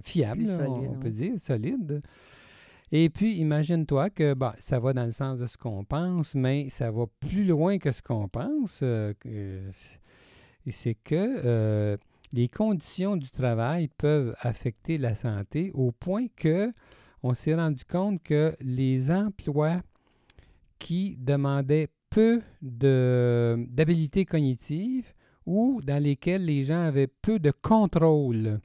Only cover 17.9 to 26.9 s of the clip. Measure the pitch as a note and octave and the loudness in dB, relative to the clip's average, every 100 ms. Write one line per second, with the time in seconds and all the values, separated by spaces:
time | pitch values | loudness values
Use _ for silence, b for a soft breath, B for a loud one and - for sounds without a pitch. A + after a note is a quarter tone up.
17.9 | F3 G3+ F#3+ - D3+ D#3 - C3 B2+ C3 | -2 0 -2 0 2 2 0 -4 0 2
18.9 | C3 C3 F#3 G#3 - - C#3+ D3+ F3 - | 2 2 0 0 -4 -4 0 0 0 -6
19.9 | b b b b b b b b _ - | b b b b b b b b _ -6
20.9 | E3+ G3 C3+ B2+ C#3+ C#3 C#3 C3+ D3+ D3+ | -4 -4 -4 0 0 2 0 2 0 0
21.9 | - _ G#3+ A3 A#3 - - C3+ A#2+ C#3 | -8 _ 4 6 4 -2 -14 -14 2 4
22.9 | C3 B2+ B2 B2 A#2+ A#2 A#2 A#2+ B2 D#3+ | 6 4 4 4 4 2 0 -2 0 4
23.9 | E3+ D3+ F#3+ F3+ D#3+ C#3 B2 - D3+ A3+ | 4 2 0 0 2 0 -2 -4 -4 -2
24.9 | C4 - _ b b - F#3+ B3 B3 C3+ | -4 -6 _ b b -2 0 2 0 -2
25.9 | C#3+ D3 C#3 - F#3+ E3+ C#3+ C3+ E3+ E3 | 0 0 0 0 0 0 0 0 0 2